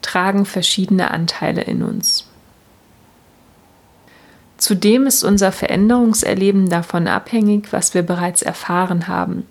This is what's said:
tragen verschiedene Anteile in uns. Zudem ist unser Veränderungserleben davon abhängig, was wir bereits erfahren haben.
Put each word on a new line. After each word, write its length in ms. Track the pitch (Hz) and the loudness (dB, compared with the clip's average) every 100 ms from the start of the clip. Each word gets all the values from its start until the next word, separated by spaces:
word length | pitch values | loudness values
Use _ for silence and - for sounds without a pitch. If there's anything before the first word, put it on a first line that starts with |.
tragen 420 | - 185 185 196 | -2 -2 0 0
verschiedene 680 | 196 190 170 - 190 190 180 | 0 -2 -2 -2 2 2 2
Anteile 520 | - 165 - 160 170 | -2 -4 -4 -4 -2
in 200 | - - | -4 -4
uns. 440 | - - - - - _ _ _ _ _ _ _ _ _ _ _ _ _ _ _ _ _ _ - - - _ - | -4 -4 -2 -2 -4 _ _ _ _ _ _ _ _ _ _ _ _ _ _ _ _ _ _ -20 -20 -20 _ -8
Zudem 480 | - 196 202 240 269 | -2 2 4 4 4
ist 180 | 254 | 2
unser 280 | - 202 196 | 2 2 2
Veränderungserleben 1160 | 190 - - 208 247 240 220 - 190 196 196 185 | 0 -4 2 2 4 4 2 0 2 2 4 2
davon 400 | 170 170 175 165 | 0 -2 -2 0
abhängig, 640 | - - 233 208 208 208 | -2 -2 0 2 2 0
was 220 | 202 196 | -4 0
wir 80 | 180 | -2
bereits 400 | 170 175 175 170 | -2 -2 -2 -2
erfahren 680 | - 170 - 175 180 175 170 | -4 -6 -4 -2 0 -2 -2
haben. 380 | 180 180 180 - | -4 -4 -6 -10